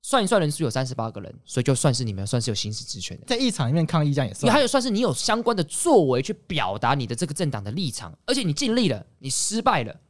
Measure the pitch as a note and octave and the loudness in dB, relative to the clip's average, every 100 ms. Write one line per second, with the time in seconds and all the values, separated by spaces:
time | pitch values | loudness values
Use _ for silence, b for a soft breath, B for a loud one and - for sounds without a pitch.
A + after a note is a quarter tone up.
0 | - C4 G3 G#3+ D3+ D3 C#3+ C3 B2+ B2 | 2 0 4 2 2 -2 -2 -2 -4 -4
1 | A2+ G2+ G2 - - - B2 B2+ D3 B2 | -6 -8 -14 -18 -6 -2 2 2 2 2
2 | A#2 G2 G2 A#2+ A#2 G2+ G#2 G#2+ - - | -2 -4 -2 -2 -2 -4 -4 -8 -10 -10
3 | - - - A#3+ C4 F#3+ A#2+ D#3+ D#3+ E3 | -10 -12 -4 0 0 0 0 2 2 2
4 | D3+ C#3+ B2+ - A#3 C4+ B3+ C#4 B3+ G#3 | 2 0 -2 0 2 4 4 2 0 0
5 | A#3+ B2 - A3+ A#3 G#3+ D3 - F4 B3 | 0 0 0 0 2 0 -2 0 6 6
6 | D3 B2 C3 - _ D#3 F#2+ G#2 A#2+ C#3 | 6 2 0 -8 _ -2 0 0 2 2
7 | A#2 A#2+ D#3 C#3+ D#3+ A2 G2+ D3 D#3 - | 0 -4 -4 -2 -2 -2 -6 -4 -4 -6
8 | E2+ - - C4+ F#3+ C#3+ - A#3 F#3+ G#2+ | -12 -12 -2 0 0 0 0 2 2 -2
9 | - _ C3+ - - A3 A3 F#3 A2 - | -8 _ -6 -2 -2 0 2 0 -2 -10